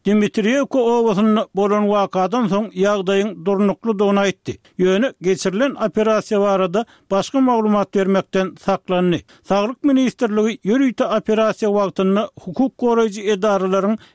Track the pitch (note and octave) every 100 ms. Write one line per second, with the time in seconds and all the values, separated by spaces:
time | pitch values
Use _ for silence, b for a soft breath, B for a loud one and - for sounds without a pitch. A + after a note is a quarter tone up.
0 | - G#3+ G#3 - G3+ C4+ B3+ C4+ A#3 A#3+
1 | A3+ G3 A3 G#3+ G3+ F#3 G3+ G#3 G#3 G#3
2 | F#3+ F#3 F#3 A#3+ A3 G3 A3 F3+ G3 G#3
3 | F#3 G3 G#3 F3 E3 G3 G3+ F#3 A3+ G3+
4 | G3+ G3+ G3 - - - b - F3+ F#3+
5 | B3+ - E3+ F#3+ F#3+ F#3 C4+ F3+ G#3 G#3+
6 | G#3+ G#3+ - G#3 G3+ G3 F#3 F#3+ A#3 b
7 | _ G3 F#3+ C#4 B3+ A#3+ G#3+ G#3 G3 G3+
8 | F#3+ F#3+ - F#3+ F#3 - - F#3+ - F3+
9 | F3+ E3 - b - G3 G#3 C4 D4 C4+
10 | B3+ - A#3 G#3+ G#3+ G3+ F#3 B3 C4+ -
11 | A#3 G#3+ - A3 A3 - G#3+ G3+ G3 -
12 | F#3+ G3 A3+ - - E3+ C4 - A#3+ A#3
13 | A3+ G3 G3+ G3+ G#3+ G3 F#3 F#3+ F#3+ A3
14 | b